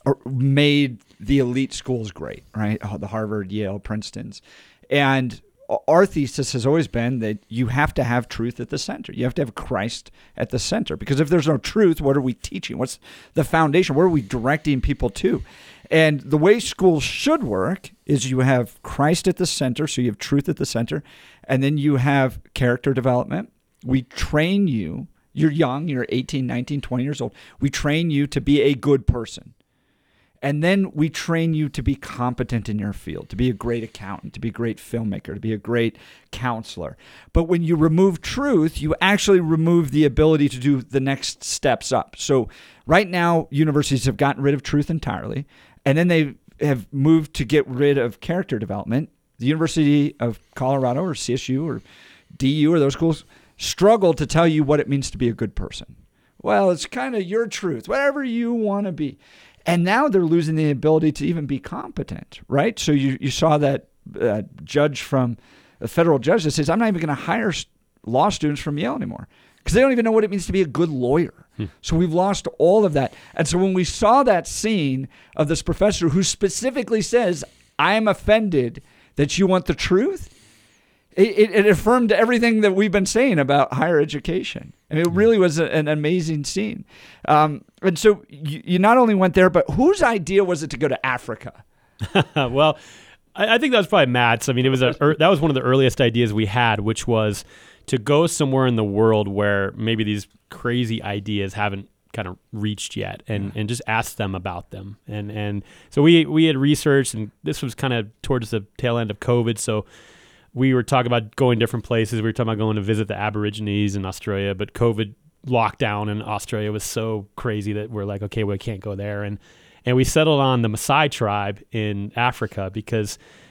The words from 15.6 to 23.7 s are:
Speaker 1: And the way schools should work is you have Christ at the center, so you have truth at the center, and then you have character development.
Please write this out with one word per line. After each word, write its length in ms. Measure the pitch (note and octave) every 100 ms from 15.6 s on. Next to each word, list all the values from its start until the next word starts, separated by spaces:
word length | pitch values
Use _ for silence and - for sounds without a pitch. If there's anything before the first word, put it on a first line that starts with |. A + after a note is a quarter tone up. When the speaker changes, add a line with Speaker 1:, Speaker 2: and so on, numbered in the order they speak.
| - - -
Speaker 1:
And 300 | D#3+ D#3 D3
the 160 | B2 D3+
way 240 | E3+ A3+
schools 420 | - - F#3 D#3+
should 400 | - - - D#4+
work 480 | F#3 F#2+ F#2+ F#3+ - _ -
is 260 | D3 A#2+
you 80 | B2+
have 420 | C3 B2+ A#2 -
Christ 460 | - - D3 E3+ -
at 80 | F3
the 100 | F3+
center, 420 | - C3+ A#2+ D3+
so 140 | -
you 60 | B2
have 100 | G#2
truth 300 | - C#3+ C#3+
at 80 | D#3
the 100 | C#3
center, 380 | A2+ A#2 D#3 - - - _
and 180 | - C3
then 160 | C3+ D3+
you 200 | C#3+ C#3
have 420 | C3+ C#3 C3 - -
character 400 | - B2 B2 -
development. 580 | C3 B2+ B2 - E3+ A3+ _ _